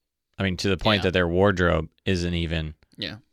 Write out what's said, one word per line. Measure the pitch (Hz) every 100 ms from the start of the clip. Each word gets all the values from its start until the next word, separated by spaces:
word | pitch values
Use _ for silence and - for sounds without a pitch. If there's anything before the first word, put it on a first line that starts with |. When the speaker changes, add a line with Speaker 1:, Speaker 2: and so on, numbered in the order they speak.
| _ _ _ -
Speaker 1:
I |
mean, | 98 87
to | 101
the | 92
point | 110 104
Speaker 2:
Yeah. |
Speaker 1:
that | 95
their | 90 87
wardrobe | 87 101 92 87 82 80 _
isn't | - 92 87
even | 87 82 82 78 76 _ -
Speaker 2:
Yeah. | 98 107 _